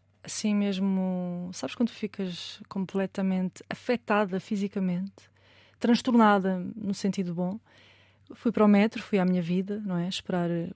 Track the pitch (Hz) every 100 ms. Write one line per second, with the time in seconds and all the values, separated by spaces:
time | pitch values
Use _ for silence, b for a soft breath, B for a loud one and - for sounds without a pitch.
0 | _ _ - - 208 208 202 185 196 190
1 | 185 185 180 175 180 - 262 - 233 -
2 | 214 - 185 175 - - - 196 180 196
3 | 190 - 190 185 185 - - - - 233
4 | - 208 196 185 - 202 202 202 185 175
5 | 196 - - b b b b b 226 233
6 | 262 233 214 202 190 185 185 220 202 196
7 | 196 196 175 170 180 220 _ b b b
8 | b b - - 233 214 208 202 220 214
9 | - 196 180 180 165 180 196 208 202 175
10 | 180 - - 180 175 170 175